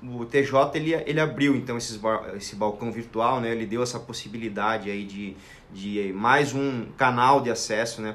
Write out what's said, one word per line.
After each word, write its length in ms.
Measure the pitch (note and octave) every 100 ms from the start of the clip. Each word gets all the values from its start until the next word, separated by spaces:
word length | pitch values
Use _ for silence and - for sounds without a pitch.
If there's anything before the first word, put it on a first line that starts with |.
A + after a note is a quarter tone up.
o 220 | B2 B2
T 180 | A#2 C#3
J, 360 | C3+ C3+ C#3 D#3+
ele, 160 | D#3
ele 260 | D#3+ - D3+
abriu, 340 | D#3 D3 C#3+
então, 220 | B2+ B2 A#2
esses 200 | - G#2+
ba-, 360 | A2 A2 - G2
esse 200 | - G2+
balcão 340 | G#2 G#2 A#2
virtual, 480 | G#2+ A2+ A2+ A#2 C3
né, 120 | A#2
ele 140 | A2+ G#2+
deu 160 | A2+
essa 180 | B2 A#2
possibilidade 920 | - A2+ G#2 A2+ A2+ G2+ G#2 A2 G2+
aí 140 | G2+
de, 320 | G2 G2 G2 - - - -
de 400 | F#2+ G2+ G#2 G2
mais 400 | F#2+ A#2 C#3 C#3
um 320 | C3+ C#3 B2 G#2
canal 500 | - C3 A#2+ B2+ C#3
de 80 | A#2+
acesso, 500 | A2+ - G#2+ A#2 -
né, 140 | G#2+